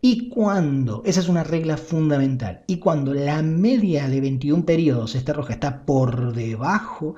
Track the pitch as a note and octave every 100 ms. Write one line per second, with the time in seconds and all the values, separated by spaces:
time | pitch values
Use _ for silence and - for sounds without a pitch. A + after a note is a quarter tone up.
0 | B3+ A#3 A#3+ - G#3+ G3 D#3 C3+ B2 G#2
1 | G#3+ F3+ F3 F3 D#3 E3 D#3+ D3+ - E3
2 | D#3 C#3+ C3+ C3 G#2 F2+ - F3 G3 D#3
3 | C3+ C#3 C#3+ D3+ D#3 D#3+ G#3 C4 G3+ D3+
4 | C#3 C3 C3+ C3+ C#3+ D#3 E3 E3 D#3+ A#2+
5 | A2+ C3+ B2+ D3 C#3+ G#2+ D3 B2+ - C3+
6 | B2+ A#2 B2 A#2 A2+ A2 C#3 G#3 - -
7 | D#3